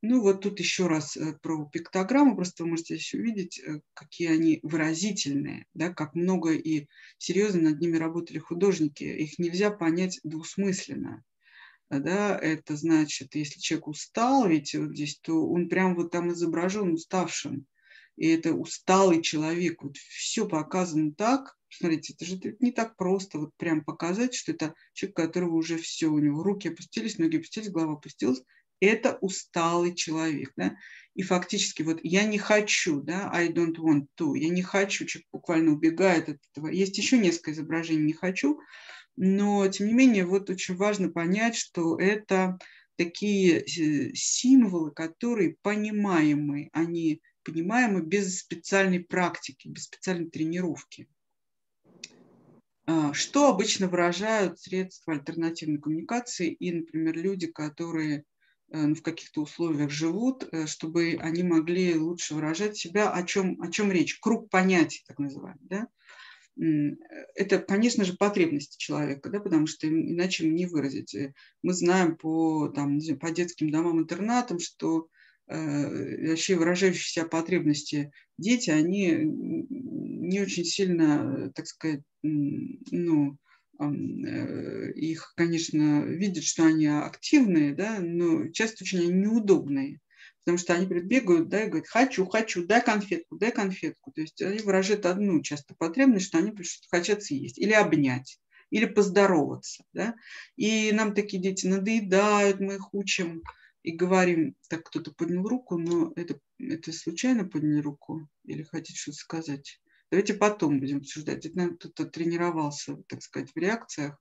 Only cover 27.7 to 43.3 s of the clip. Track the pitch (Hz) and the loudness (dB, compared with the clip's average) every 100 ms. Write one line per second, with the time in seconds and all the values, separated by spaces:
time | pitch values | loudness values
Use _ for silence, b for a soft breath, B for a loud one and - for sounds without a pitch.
27.7 | 170 160 151 - - 214 262 b b b | -4 -2 -4 -10 -4 -2 -2 b b b
28.7 | _ 190 220 254 - 190 185 - - 165 | _ 2 4 0 0 -4 -6 -8 -2 0
29.7 | 175 175 175 - 160 160 143 131 - 185 | 2 0 -2 -4 -2 -2 -2 -6 -4 -4
30.7 | B B B B - 185 180 180 208 - | B B B B -8 0 0 0 -2 -2
31.7 | - 156 160 165 185 214 208 - 214 208 | -2 -2 -2 2 2 2 0 2 2 4
32.7 | - - 147 135 180 202 175 170 165 170 | 0 0 -2 -2 -4 -2 0 0 2 0
33.7 | 165 160 147 139 - 160 135 156 175 185 | 0 4 4 2 -4 -2 0 0 0 0
34.7 | 202 202 - - 160 - 160 - 165 160 | 0 0 -2 -6 -10 -12 -16 -2 2 4
35.7 | 151 160 165 190 170 156 147 _ - 151 | 4 2 4 4 4 0 -10 _ -10 -6
36.7 | 170 190 202 202 254 190 - - 156 156 | 0 0 0 2 4 6 2 -4 -8 -4
37.7 | 165 165 160 151 156 180 185 277 302 B | -4 0 2 2 0 -2 0 0 0 B
38.7 | B B B B - 185 196 202 202 196 | B B B B 0 2 4 2 2 2
39.7 | 196 208 226 262 214 175 196 190 185 - | 0 0 6 6 6 4 0 -2 -6 -4
40.7 | 180 208 202 180 - 165 196 226 226 - | 0 0 2 0 0 0 2 0 -2 -6
41.7 | - 165 - 185 214 214 190 185 185 B | -2 -2 2 2 2 0 2 2 -2 B
42.7 | B B _ 175 - 208 | B B _ -4 -2 0